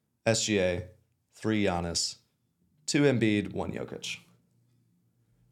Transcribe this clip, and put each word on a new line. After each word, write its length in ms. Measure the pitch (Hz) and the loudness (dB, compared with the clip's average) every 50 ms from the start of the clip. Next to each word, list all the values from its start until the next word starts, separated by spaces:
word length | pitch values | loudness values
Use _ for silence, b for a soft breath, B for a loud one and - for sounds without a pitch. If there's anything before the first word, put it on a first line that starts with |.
| _ _ _ _ _ | _ _ _ _ _
S 200 | 113 113 110 - | 0 0 0 0
G 140 | 110 107 98 | 0 2 2
A. 260 | 92 90 87 87 87 - - _ _ _ _ _ _ _ _ | 2 2 0 -2 -6 -10 -16 _ _ _ _ _ _ _ _
Three, 280 | - - 110 110 107 101 | -6 -2 0 0 2 2
Giannis. 520 | 95 87 87 87 85 82 - - - - - _ _ _ _ _ _ _ _ _ _ _ _ _ - | 2 0 0 -2 -2 -2 -4 -4 -4 -6 -12 _ _ _ _ _ _ _ _ _ _ _ _ _ -2
Two 140 | - 147 143 | 2 4 4
Embiid, 500 | 139 131 110 113 107 104 104 95 - - | 4 4 4 4 2 2 2 0 -2 -6
one 180 | 98 87 - | -6 -6 -6
Jokic. 460 | - 60 60 - - - - - - - - _ _ _ _ _ _ _ _ _ _ _ _ _ _ _ _ _ _ _ _ _ _ _ _ _ | -6 -8 -8 -10 -10 -10 -10 -10 -12 -12 -14 _ _ _ _ _ _ _ _ _ _ _ _ _ _ _ _ _ _ _ _ _ _ _ _ _